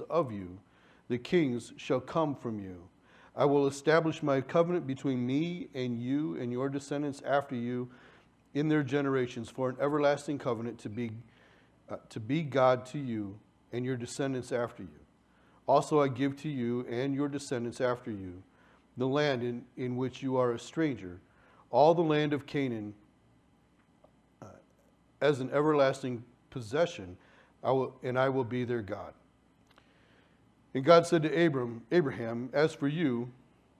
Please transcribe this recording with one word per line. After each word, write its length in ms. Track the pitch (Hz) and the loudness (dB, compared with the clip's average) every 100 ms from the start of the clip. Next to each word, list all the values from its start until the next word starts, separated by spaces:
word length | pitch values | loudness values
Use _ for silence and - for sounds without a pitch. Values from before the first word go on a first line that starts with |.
| 151 | -2
of 220 | 160 135 | -2 0
you. 260 | 104 90 92 _ _ _ - - | -6 -10 -14 _ _ _ -20 -6
The 80 | 123 | -6
kings 560 | 123 185 143 120 - - | 0 2 2 -2 -8 -16
shall 240 | - 131 | -2 -2
come 340 | - 165 156 | 0 -2 -2
from 280 | 135 120 110 | -4 -6 -8
you. 260 | 95 87 87 _ _ - - 120 | -10 -14 -18 _ _ -20 -16 2
I 80 | |
will 240 | 143 143 139 | 4 4 2
establish 560 | 139 - 160 160 156 | 0 4 4 4 0
my 160 | 143 135 | 0 0
covenant 480 | 131 170 170 175 139 | 2 2 2 0 -2
between 380 | 135 143 127 123 | -4 -2 0 0
me 420 | 139 170 175 131 | 0 -2 -6 -8
and 260 | 131 127 117 | -6 -4 -4
you 340 | 123 143 160 165 | -2 -2 -2 -4
and 140 | 123 | -4
your 200 | 123 139 | -4 -4
descendants 500 | 139 139 147 147 135 | -4 -6 -4 -4 -6
after 320 | 127 139 139 123 | 0 0 0 -6
you 340 | 120 123 123 - - - _ _ _ | -4 -4 -6 -12 -20 -20 _ _ _
in 160 | 143 156 | -2 2
their 140 | 151 | 2
generations 680 | 131 143 139 135 123 123 110 | 2 0 2 0 0 -4 -10
for 220 | - 131 | -4 -4
an 60 | 135 | -2
everlasting 560 | 143 147 147 143 - 143 | 0 2 2 2 -2 -4
covenant 400 | 131 113 117 113 | -4 -4 -6 -8
to 100 | 117 | -10
be, 220 | 107 117 110 - _ - _ _ _ - | -6 -6 -8 -16 _ -20 _ _ _ -12
uh, 60 | 101 - | -12 -10
to 100 | 120 | -10
be 240 | 110 151 | -2 -2
God 420 | 147 135 127 127 - | 0 4 6 4 0
to 140 | 151 | -8
you 400 | 135 110 101 101 _ _ _ | -6 -4 -6 -10 _ _ _
and 120 | 120 | -6
your 140 | 123 127 | -4 -4
descendants 540 | 117 - 139 131 123 | -6 -4 -2 -2 -4
after 320 | 123 117 - | -2 -2 -6
you. 160 | 95 - - _ _ _ _ _ - | -16 -16 -20 _ _ _ _ _ 4
Also 320 | 139 143 151 | 4 6 4
I 80 | 139 | 4
give 280 | 120 139 139 | 2 -2 -2
to 60 | 156 | -6
you 360 | 139 120 120 123 | -4 -2 -2 -4
and 280 | 117 139 139 | -4 -2 0
your 120 | 143 | -2
descendants 540 | 139 - 123 120 117 | -4 -4 -4 -4 -2
after 300 | 123 123 127 | -2 0 -6
you 320 | 104 95 90 - _ _ _ _ - | -8 -10 -14 -20 _ _ _ _ -2
the 120 | 131 | 0
land 340 | 143 147 127 | 2 2 0
in, 240 | 120 120 - - | -2 -6 -10 -8
in 200 | 127 123 | -4 -2
which 260 | 127 127 | -4 -4
you 160 | 135 127 | -2 0
are 140 | 123 | 0
a 80 | 117 | -2
stranger, 600 | - - 156 113 92 87 _ _ _ - _ | -6 -2 -2 -2 -10 -14 _ _ _ -20 _
all 240 | 120 151 170 | 6 6 6
the 80 | |
land 280 | 160 151 151 | 4 2 2
of 140 | 147 - | -2 -2
Canaan, 480 | 147 135 113 104 104 _ _ _ _ _ _ _ _ _ _ _ _ _ _ | -2 -2 -4 -8 -12 _ _ _ _ _ _ _ _ _ _ _ _ _ _
uh, 60 | 101 92 _ _ _ _ _ _ | -20 -20 _ _ _ _ _ _
as 200 | 139 131 | 2 2
an 100 | 131 | 0
everlasting 720 | 143 151 147 135 131 131 120 117 _ _ | 0 4 6 4 2 -6 -8 -12 _ _
possession, 640 | 135 107 147 170 - 92 90 - - _ _ | -14 -4 0 0 -2 -14 -16 -20 -20 _ _
I 80 | 117 | 0
will, 240 | 131 127 - | 2 0 -6
and 160 | 131 123 | -4 0
I 100 | 131 | 2
will 140 | 135 | 2
be 220 | 117 123 120 | -2 -4 -2
their 180 | 120 | -4
God.' 320 | 101 98 82 - _ _ _ _ _ - _ _ _ _ _ _ _ _ _ 131 | -4 -10 -10 -16 _ _ _ _ _ -20 _ _ _ _ _ _ _ _ _ -2
And 100 | 135 | 8
God 220 | 170 170 | 8 8
said 160 | 175 | 2
to 220 | 151 151 170 | 4 4 4
Abram, 360 | 135 120 113 - | 2 -4 -8 2
'Abraham, 600 | 170 139 107 117 117 123 | 2 2 -2 -4 -4 -2
as 200 | 143 156 | 2 2
for 140 | - 143 | 2 -2
you, 440 | 156 151 120 123 - _ _ _ _ | 0 0 0 -4 -12 _ _ _ _